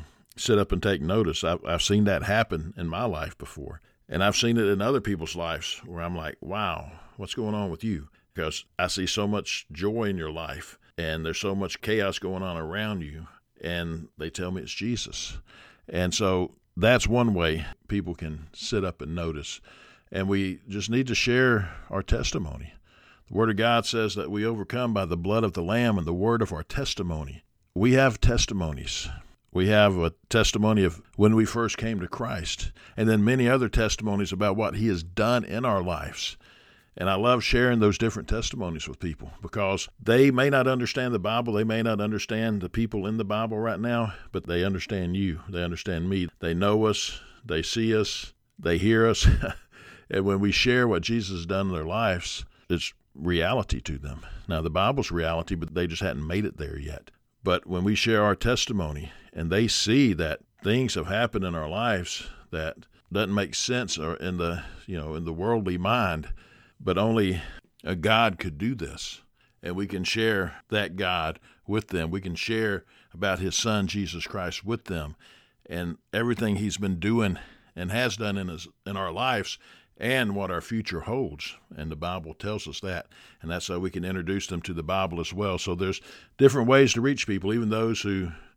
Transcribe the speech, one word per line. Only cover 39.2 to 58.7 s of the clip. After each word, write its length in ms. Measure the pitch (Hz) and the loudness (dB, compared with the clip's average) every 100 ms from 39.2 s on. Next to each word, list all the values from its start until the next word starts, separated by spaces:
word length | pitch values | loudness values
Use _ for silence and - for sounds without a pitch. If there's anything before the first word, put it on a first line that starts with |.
| - - | -12 -14
because 460 | - 110 98 101 - - | -8 -2 0 0 -2 -4
they 300 | 107 120 139 | 4 8 8
may 180 | 123 139 | 6 4
not 180 | 139 131 | 4 4
understand 460 | 127 120 139 127 | 2 0 -2 -2
the 60 | 113 | 0
Bible. 340 | 107 117 120 | 0 0 0
They 100 | 104 | 0
may 180 | 113 110 | 2 2
not 200 | 113 107 | 0 0
understand 580 | 104 107 - 110 113 107 | 0 -2 -2 -2 0 -2
the 100 | 90 | -2
people 380 | - 113 107 98 | -2 -2 -2 -2
in 80 | 113 | -2
the 80 | |
Bible 340 | 101 107 113 107 | -2 -2 -2 -2
right 220 | 113 95 | -2 -2
now, 340 | 120 117 110 90 - | 0 0 -2 -6 -8
but 140 | 92 87 | -6 -2
they 180 | 87 92 | 0 2
understand 500 | 92 - 101 87 92 | 0 -2 -2 0 0
you. 240 | 98 82 - | 0 -2 -6
They 160 | 90 | -4
understand 460 | 87 85 - 85 87 | -4 -4 -4 -2 0
me. 180 | 98 87 - | 0 -2 -4
They 140 | 85 | -2
know 320 | 85 101 107 110 | 2 4 4 4
us. 360 | 101 - - - - - | 2 -4 -8 -16 -16 -4
They 180 | 80 | -2
see 320 | 80 113 113 110 | 0 0 2 2
us. 380 | 101 - - - _ - | 2 -4 -10 -16 _ -6
They 200 | 85 85 | 0 2
hear 300 | 101 113 113 | 4 6 6
us. 200 | 110 - | 8 6
<laughs> 40 | - - - - - - - - | 6 0 -8 -16 -20 -20 -20 -6
And 140 | 98 98 | 0 2
when 140 | 98 | 2
we 120 | 101 | 2
share 360 | - 123 123 120 | 2 4 4 4
what 160 | 90 | 2
Jesus 340 | 85 117 95 92 | 0 -2 -2 -6
has 80 | 85 | -2
done 220 | 98 98 | -2 0
in 60 | |
their 120 | 87 80 | -2 -2
lives, 580 | 104 113 90 - - - _ - | 0 0 0 -2 -8 -12 _ -2
it's 260 | 87 - - _ | -2 -2 -10 _
reality 680 | 65 85 85 85 123 95 62 | -6 0 2 2 0 0 -4
to 180 | - 69 | -4 -8
them. 260 | 69 65 - - - | -8 -12 -12 -12 -4
Now, 120 | 80 | -2
the 120 | 82 | 0
Bible's 400 | 82 104 139 - | 2 2 2 0
reality, 420 | 85 80 82 - | 0 0 0 -2
but 220 | 92 80 87 | -4 -4 -2
they 100 | 87 | -2
just 160 | 82 | -2
hadn't 240 | 95 67 78 | -4 -4 -2
made 200 | 92 104 | -2 -2
it 120 | - | -6
there 220 | 71 73 | -8 -8
yet. 320 | 73 71 - _ _ _ | -10 -12 -16 _ _ _
But 240 | 92 87 - | 0 0 0
when 160 | 90 | 0
we 100 | 98 | 2
share 300 | 107 117 110 | 2 4 4
our 120 | 104 95 | 4 2
testimony 760 | 117 123 - | 2 0 0